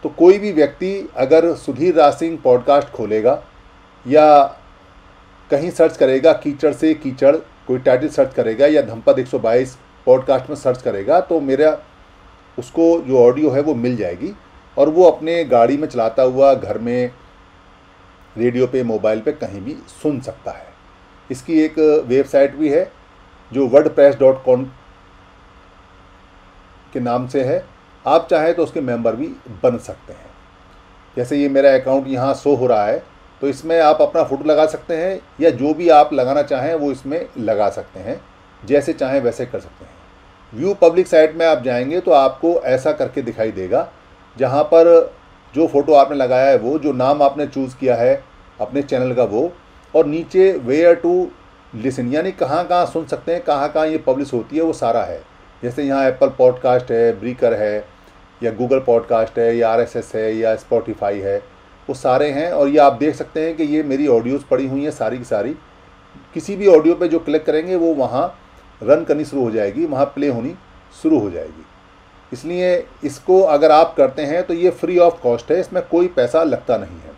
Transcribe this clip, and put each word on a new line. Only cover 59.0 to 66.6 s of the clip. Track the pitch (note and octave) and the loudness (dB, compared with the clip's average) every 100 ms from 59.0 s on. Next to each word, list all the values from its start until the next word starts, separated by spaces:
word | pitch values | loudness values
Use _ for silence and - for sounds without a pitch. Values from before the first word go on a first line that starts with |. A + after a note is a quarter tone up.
| A2+ A2+ A2 - | 2 -2 -2 -2
है | A#2 A#2 | -2 0
या | A2+ | 0
आरएसएस | A2+ A#2 A#2+ G#2+ | 0 -2 -6 -8
है | A2 A2 A2 | -6 -4 -2
या | A2 A2 | -2 -4
Spotify | - A#2 A2+ G#2+ G2+ | -2 -4 -4 -6 -6
है, | G2+ G2 G2+ - _ _ _ - | -4 -4 -6 -8 _ _ _ -14
वो | |
सारे | C3 C#3 B2+ D3 | -6 0 0 0
हैं। | C#3 E3 | -2 -4
और | E3 C#3+ | 0 0
ये | D3 | 4
आप | C#3+ | 4
देख | B2 D3 | 4 -4
सकते | C#3 D3+ D#3+ D#3+ | -4 -8 -6 -6
हैं | D#3+ | -4
कि | |
ये | D#3 D3+ | -4 -2
मेरी | D3+ C3+ D3 | -2 -2 2
audios | A#2 A#2 C3+ - | 0 0 -6 -4
पड़ी | C3 C3+ | -4 -2
हुई | C3+ | -6
हैं | D3 | -8
सारी | D3+ A2+ B2 | -6 -8 -8
की | |
सारी। | A#2+ A2 G#2+ D#3+ - _ _ _ _ - - | -6 -6 -6 -10 -16 _ _ _ _ -20 -14
किसी | - D#3 | -14 -10
भी | G3 | -2